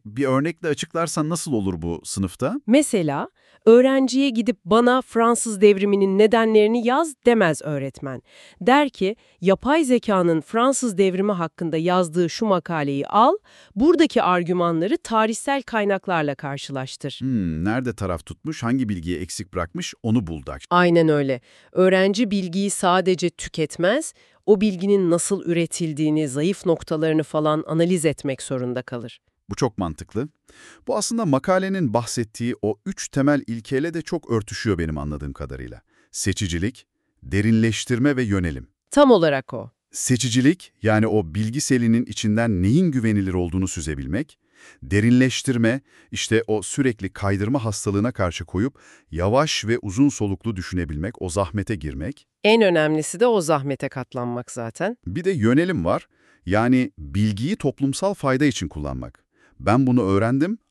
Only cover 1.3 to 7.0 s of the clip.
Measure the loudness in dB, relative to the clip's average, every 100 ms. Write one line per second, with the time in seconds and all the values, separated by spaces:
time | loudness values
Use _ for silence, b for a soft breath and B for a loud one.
1.3 | -4 -2 -2 -2 -4 -6 -6 -8 -4 -6
2.3 | -4 -4 -4 2 2 2 0 -2 -4 -6
3.3 | b b b 6 8 6 4 2 0 0
4.3 | 0 -2 -4 0 4 4 2 0 0 2
5.3 | 0 -4 4 6 6 2 2 2 4 4
6.3 | 4 4 4 4 2 0 0